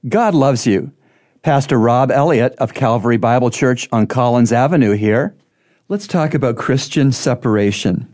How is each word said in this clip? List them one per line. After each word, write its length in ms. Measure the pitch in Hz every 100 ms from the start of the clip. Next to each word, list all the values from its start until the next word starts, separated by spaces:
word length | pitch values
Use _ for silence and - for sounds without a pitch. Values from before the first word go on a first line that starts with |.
| 131
God 280 | 202 226 170
loves 320 | 139 135 123
you. 240 | 95 139 - _ _ _ _
Pastor 380 | - 139 135 127
Rob 320 | 113 120 131
Elliott 420 | 127 147 143 123 -
of 160 | 120 -
Calvary 420 | 120 117 113 117
Bible 320 | 117 123 123
Church 400 | - 131 127 -
on 140 | 117 107
Collins 460 | 131 123 123 113
Avenue 400 | 117 135 170 113
here. 440 | 101 107 110 175 - _ _ _ _ _
Let's 180 | 202 -
talk 300 | 185 156 151
about 220 | 131 113
Christian 540 | - 135 - - 135
separation. 960 | 123 - 120 120 107 101 101 101 90 -